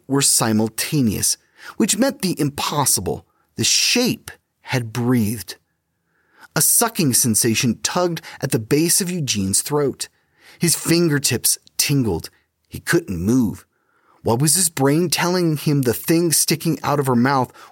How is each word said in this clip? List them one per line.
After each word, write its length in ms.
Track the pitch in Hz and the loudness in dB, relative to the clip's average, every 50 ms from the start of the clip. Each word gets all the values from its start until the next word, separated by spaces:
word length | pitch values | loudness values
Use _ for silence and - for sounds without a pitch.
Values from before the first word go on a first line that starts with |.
| _ | _
were 140 | - 135 139 | -2 0 0
simultaneous, 1160 | 139 - - - 131 113 107 107 113 113 - - - - 156 147 123 107 92 - - - - - _ _ _ - - - - | 2 2 2 2 2 2 2 2 0 0 -4 -6 -6 -2 0 0 2 0 0 0 -2 -2 -4 -4 _ _ _ -20 -20 -10 -2
which 200 | - 220 190 - | -2 0 0 2
meant 240 | 196 262 277 - - | 0 0 0 0 -2
the 180 | - 180 - - | -4 -4 -2 -2
impossible. 880 | 151 139 143 - - - 165 147 135 - - - 90 85 - 95 - _ _ _ _ _ _ | -2 -2 -2 -4 -6 -4 -2 0 0 0 0 0 -2 -4 -6 -6 -10 _ _ _ _ _ _
The 80 | - 113 | -2 0
shape 680 | - - - - - - 240 254 196 - - _ - - _ _ _ _ _ | 0 2 2 0 0 0 0 0 0 -2 -4 _ -16 -20 _ _ _ _ _
had 320 | _ - 135 127 117 110 110 | _ -6 -4 -4 -4 -6 -6
breathed. 640 | 123 120 123 127 120 104 104 120 98 - - - - _ _ _ _ _ _ _ _ _ _ _ _ _ _ _ _ - - _ | -2 0 2 2 2 2 0 -2 -6 -10 -14 -16 -18 _ _ _ _ _ _ _ _ _ _ _ _ _ _ _ _ -20 -6 _
A 60 | 156 | 0
sucking 540 | - - - - 240 220 - - 165 131 113 | 0 2 2 2 0 0 0 0 0 2 2
sensation 640 | - - 120 107 - - 117 113 - - 117 104 - | 2 2 2 2 2 2 2 0 2 0 0 -2 -2
tugged 400 | - - - 180 180 175 165 - - - - - | -4 -4 0 0 0 0 -2 -6 -10 -14 -10 -8
at 120 | - 131 | -4 -2
the 80 | - 117 | -2 -4
base 420 | 110 - 143 147 165 170 - - | 0 0 0 2 2 2 0 0
of 80 | 196 175 | 0 -2
Eugene's 540 | 180 175 143 117 - 101 95 95 92 - - | -4 -4 -4 -2 -2 -2 -2 0 -2 -2 -2
throat. 440 | - 147 147 143 131 - - - - _ _ _ _ _ _ - - - - | -2 -2 0 0 -2 -2 -6 -12 -14 _ _ _ _ _ _ -20 -20 -6 -2
His 160 | 175 165 - | 0 0 0
fingertips 840 | - - 143 165 170 175 160 147 139 - - 123 107 - - - - _ _ _ | -2 0 0 2 2 2 2 2 0 0 0 -2 0 0 -2 -2 -4 _ _ _
tingled. 520 | - - - 143 139 120 104 85 80 - - - _ _ _ _ _ _ | -4 -2 0 0 2 2 0 -2 -4 -6 -10 -18 _ _ _ _ _ _
He 120 | _ - - | _ -16 -10
couldn't 380 | - - 170 165 - - 92 | -4 0 0 0 0 -2 -6
move. 480 | 82 87 107 123 131 117 92 - - - _ _ _ _ _ _ _ _ _ _ _ | -2 0 2 2 2 2 0 -2 -8 -14 _ _ _ _ _ _ _ _ _ _ _
Why 140 | - 104 117 | -2 -2 0
was 200 | 123 151 156 139 | 2 2 2 2
his 140 | 190 175 - | 0 0 -2
brain 400 | - - 135 139 147 165 180 147 | 0 0 2 2 4 2 2 0
telling 480 | - - - 175 180 185 175 160 151 | 0 -2 0 0 0 2 2 0 0
him 240 | 143 - 156 143 143 | 0 0 0 0 2
the 120 | 135 120 107 | 2 0 0
thing 380 | - - - 165 170 175 165 | 0 0 0 2 2 2 2
sticking 480 | 151 - - - 165 156 - 165 147 - - | 2 0 0 0 -2 -2 -2 -2 -4 -2 -2
out 160 | 127 143 147 | -2 0 0
of 80 | 131 | 0
her 80 | 135 123 | 2 2
mouth 360 | 117 123 139 143 131 123 - - - - - | 2 2 2 2 0 0 -2 -6 -16 -20 -14